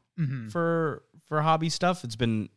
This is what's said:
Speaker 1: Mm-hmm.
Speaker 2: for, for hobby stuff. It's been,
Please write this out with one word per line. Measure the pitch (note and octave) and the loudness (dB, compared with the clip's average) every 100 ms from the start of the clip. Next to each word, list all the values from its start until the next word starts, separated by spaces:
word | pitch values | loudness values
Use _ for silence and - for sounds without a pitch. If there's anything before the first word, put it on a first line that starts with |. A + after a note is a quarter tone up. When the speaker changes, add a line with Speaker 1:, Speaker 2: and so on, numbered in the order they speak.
| _ - | _ -4
Speaker 1:
Mm-hmm. | C#3+ C3 A2 | -4 -4 -6
Speaker 2:
for, | E3+ E3 E3 D#3 - - - - | -2 0 0 0 -4 -12 -20 -4
for | D3+ | 0
hobby | D#3+ D#3+ D#3+ | 4 2 2
stuff. | - F3+ F3+ | 0 0 0
It's | A#2+ A2 | -6 -2
been, | A#2 A2 G2+ | 0 0 -4